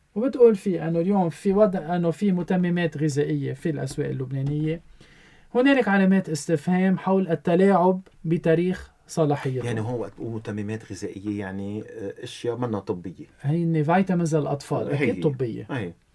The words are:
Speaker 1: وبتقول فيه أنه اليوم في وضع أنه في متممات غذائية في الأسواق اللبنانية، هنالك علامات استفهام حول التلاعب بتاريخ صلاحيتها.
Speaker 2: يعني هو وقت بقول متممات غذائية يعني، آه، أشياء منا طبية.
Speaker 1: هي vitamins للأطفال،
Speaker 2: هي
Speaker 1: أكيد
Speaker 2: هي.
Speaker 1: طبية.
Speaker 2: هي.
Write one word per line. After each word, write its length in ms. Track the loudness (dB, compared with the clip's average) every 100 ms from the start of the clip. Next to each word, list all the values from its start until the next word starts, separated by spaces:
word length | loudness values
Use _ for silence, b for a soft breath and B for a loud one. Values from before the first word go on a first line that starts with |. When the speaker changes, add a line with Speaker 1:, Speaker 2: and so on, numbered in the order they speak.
| _
Speaker 1:
وبتقول 420 | -2 0 6 6 6
فيه 320 | 0 -2 -2
أنه 120 | 0
اليوم 280 | 2 2 0
في 240 | 0 0
وضع 440 | 4 4 2 -2 0
أنه 140 | 0
في 220 | 0 0
متممات 640 | 0 0 0 2 0 0 0
غذائية 560 | -2 0 0 -2 -4
في 180 | -4 -4
الأسواق 380 | -4 -4 -4 -4
اللبنانية، 720 | -4 -6 -4 -2 -2 -2 -4 -10 b b b b b b
هنالك 340 | 2 4 4 4
علامات 400 | 4 4 4 2
استفهام 720 | -4 0 0 2 2 2 2
حول 300 | 2 0 2
التلاعب 720 | -2 2 4 6 6 4 2 -4 _
بتاريخ 680 | -2 0 2 2 2 -2 -8 _ -8
صلاحيتها. 580 | 0 0 0 -2 -4
Speaker 2:
يعني 160 | -4 -4
هو 200 | -4 -4
وقت 120 | -8 -10
بقول 160 | -8
متممات 580 | -8 -6 -6 -6 -8 -10
غذائية 480 | -10 -10 -8 -6 -6
يعني، 420 | -6 -8 -8 -8
آه، 320 | -10 -10 -10 -10
أشياء 340 | -14 -8 -6 -4
منا 220 | -2 -4
طبية. 480 | -4 -6 -8 -14 -18 _
Speaker 1:
هي 420 | -2 0 0 0
vitamins 520 | 2 2 2 0 2 0
للأطفال، 520 | 0 -4 -4 -4 -2
Speaker 2:
هي 60 |
Speaker 1:
أكيد 220 | 0 0 0
Speaker 2:
هي. 160 | -2
Speaker 1:
طبية. 340 | -2 -4 -6 -8
Speaker 2:
هي. 220 | -6 -8 -12 _